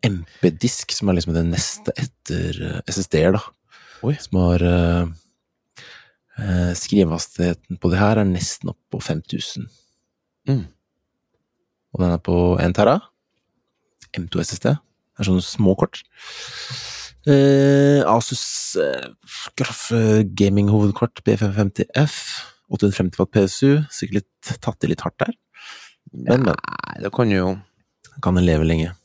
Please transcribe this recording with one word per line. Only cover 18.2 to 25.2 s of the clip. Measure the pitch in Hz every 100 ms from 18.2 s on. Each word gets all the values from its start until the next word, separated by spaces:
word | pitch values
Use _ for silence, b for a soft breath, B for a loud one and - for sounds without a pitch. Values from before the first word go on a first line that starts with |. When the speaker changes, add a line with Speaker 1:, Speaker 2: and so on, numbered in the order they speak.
| - 131 - - - 95
Speaker 1:
eh, | 73 65 64 - - - - -
graf-, | 127 - -
eh, | 117 110 107
gaming-hovedkort | 104 95 101 98 101 107 104 101 120 - -
B | 104
fem | 104
femti | 98 101 - - -
F. | 151 - - - B B _
Åtte | 95 101
hundre | 95
femti | 92 -
watt | 95
P | 110
S | 98 -
U. | 135 143 151
Sikkert | - 101 104
litt | - _ - -
tatt | - -
i | -
litt | -
hardt | -
der. | _